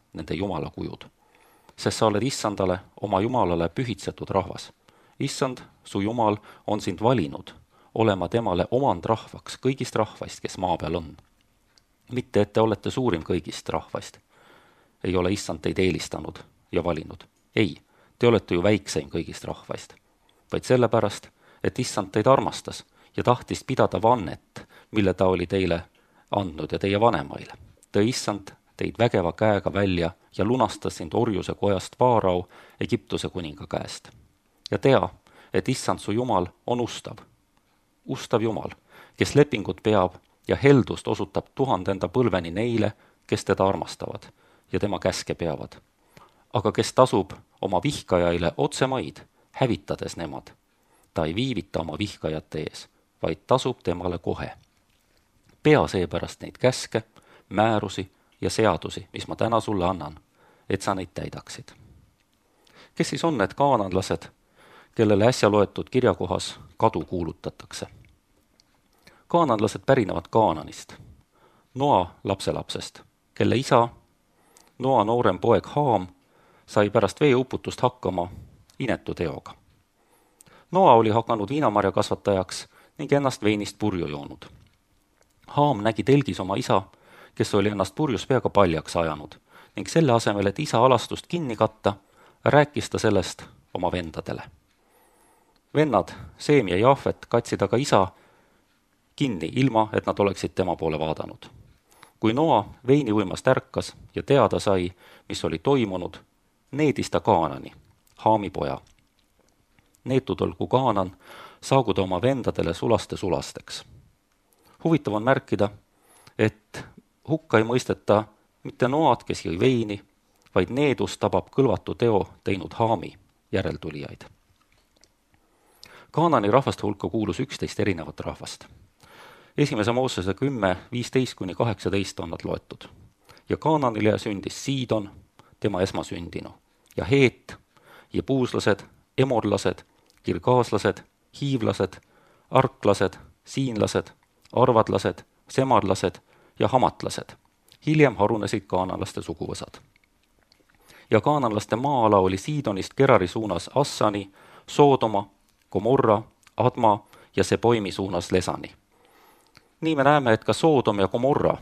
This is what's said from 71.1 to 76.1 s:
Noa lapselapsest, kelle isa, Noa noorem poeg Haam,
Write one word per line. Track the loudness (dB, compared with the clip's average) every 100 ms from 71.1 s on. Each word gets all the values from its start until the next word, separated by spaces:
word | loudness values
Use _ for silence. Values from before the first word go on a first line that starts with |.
| -20 _ _ _ _ _
Noa | -4 2 2 0 -6
lapselapsest, | -4 -2 -2 -4 -6 -10 -12 -16 -20 _ _
kelle | -2 0 2
isa, | 4 4 4 -2 _ _ _ _ _ _ _ -6
Noa | 2 2
noorem | 2 2 2 2
poeg | 2 2 2
Haam, | -2 0 0 -2